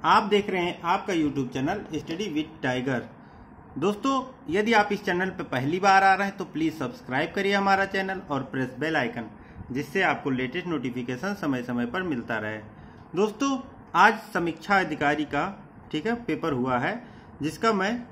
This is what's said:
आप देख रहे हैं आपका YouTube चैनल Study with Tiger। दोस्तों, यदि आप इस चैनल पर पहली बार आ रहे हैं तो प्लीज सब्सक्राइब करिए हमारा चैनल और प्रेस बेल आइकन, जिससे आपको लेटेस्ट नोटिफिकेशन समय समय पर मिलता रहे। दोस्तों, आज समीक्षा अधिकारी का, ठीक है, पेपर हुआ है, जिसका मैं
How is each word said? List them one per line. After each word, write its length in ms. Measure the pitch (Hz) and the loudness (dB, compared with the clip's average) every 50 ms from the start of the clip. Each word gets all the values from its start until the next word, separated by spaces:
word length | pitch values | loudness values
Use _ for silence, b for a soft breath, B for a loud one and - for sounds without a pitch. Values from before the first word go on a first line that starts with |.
| - | 6
आप 180 | 160 185 220 226 | 6 6 6 6
देख 240 | 196 202 202 196 - | 6 2 2 4 2
रहे 100 | 190 185 | 0 0
हैं 200 | 175 180 - - | 0 0 -2 -2
आपका 300 | 170 165 185 196 - - | 0 0 0 0 0 0
YouTube 360 | 190 165 156 147 131 139 131 123 | 0 2 2 2 0 0 -4 -2
चैनल 320 | - 135 131 156 190 214 160 - | -2 -2 0 0 0 -2 -4 -6
Study 340 | 156 147 - - 165 175 220 196 | -6 -6 -6 -6 -6 -6 -4 -2
with 240 | 147 156 151 - - - | -2 -4 -4 -4 -8 -4
Tiger। 400 | - 131 127 127 123 139 131 117 107 - - - B B B B B B B - - - - 135 | -2 -2 0 0 0 0 -2 -2 -4 -6 -16 -20 B B B B B B B -20 -20 -12 -6 0
दोस्तों, 340 | 143 196 202 208 - 269 269 262 262 - - - - 143 | 0 0 0 0 0 0 0 0 -2 -4 -14 -14 -8 -2
यदि 220 | 156 202 214 226 | 0 0 2 4
आप 160 | 226 214 208 208 | 6 4 4 4
इस 100 | 208 196 - | 0 -4 -2
चैनल 260 | 190 175 175 185 190 | -2 0 0 0 -2
पर 140 | 185 - 160 | -2 -6 -6
पहली 340 | - - 127 127 143 170 185 | -4 -2 -2 0 0 0 4
बार 240 | 190 196 190 196 196 | 6 8 8 8 8
आ 80 | 196 190 | 6 6
रहे 120 | 185 202 196 | 4 2 -2
हैं 80 | 196 | -2
तो 80 | - 185 | -8 -10
प्लीज 260 | 147 - 151 160 160 - | -6 -2 0 0 0 0
सब्सक्राइब 580 | - 139 120 - - - - 127 135 160 170 | -2 -6 -6 -6 -10 -8 -4 -2 0 0 0
करिए 200 | - 202 196 196 202 | -2 0 2 2 2
हमारा 300 | 196 196 196 196 196 196 | 4 4 4 4 4 2
चैनल 340 | 190 196 196 190 190 190 185 - - | 0 0 -2 -2 -2 -4 -6 -4 -2
और 140 | 143 135 - | -2 -2 -2
प्रेस 240 | - - 131 131 123 - 123 | -2 -2 -2 -2 -4 -4 -4
बेल 180 | 147 160 160 | -2 0 0
आइकन, 320 | 147 127 113 - 120 110 104 - B B B B B B - | 0 0 0 -4 -6 -10 -10 -14 B B B B B B -6
जिससे 320 | 120 131 143 - - 190 | -6 -6 -6 -2 0 2
आपको 280 | 185 160 139 - - 147 | 2 2 2 0 0 -2
लेटेस्ट 360 | 131 123 127 123 127 180 175 175 | -2 -2 -2 -4 -4 -6 -4 -2
नोटिफिकेशन 680 | 165 139 123 127 120 127 120 123 127 127 - 196 202 | -4 -2 -4 -4 -6 -4 -4 -4 -6 -4 -4 -6 -4
समय 280 | 196 - 147 135 123 | -2 -2 -2 -2 -2
समय 240 | 120 127 123 120 120 | -2 -4 -2 -2 -2
पर 160 | 117 120 180 185 | -2 -2 -4 -2
मिलता 340 | 180 147 120 110 - 117 110 | -2 -4 -4 -4 -4 -4 -4
रहे। 200 | 107 107 107 107 104 - B B B B B B B B - | -2 -4 -6 -8 -12 -16 B B B B B B B B 0
दोस्तों, 420 | 165 208 214 208 - 277 277 269 254 - - - - - - - | 0 0 0 0 -2 -2 -2 -2 -2 -6 -12 -18 -20 -20 -2 4
आज 180 | 165 190 220 220 214 - - - | 6 6 6 6 2 -8 -6 -4
समीक्षा 440 | 185 175 170 156 - - - 202 190 | -2 -2 -2 -4 -6 -2 2 2 2
अधिकारी 460 | 180 156 156 - 151 143 147 151 151 | 2 0 -2 0 2 2 2 0 -2
का, 180 | 135 143 143 160 190 202 - - - - - - - | -2 -2 -2 -2 -2 -6 -10 -18 -20 -20 -20 -14 -6
ठीक 160 | - 156 151 | -6 -4 -2
है, 80 | 220 240 233 - | -2 -2 -2 -2
पेपर 280 | - 156 147 - 165 143 | -4 -4 -2 0 -2 0
हुआ 240 | 123 123 131 127 120 | 0 0 0 0 0
है, 160 | 135 170 208 240 B B B B B B B - | 0 0 -2 -4 B B B B B B B -6
जिसका 320 | 139 156 151 - - 226 220 | -6 -6 -4 0 2 2 2
मैं 180 | 190 185 202 240 240 - - | 4 2 0 -2 -4 -8 -12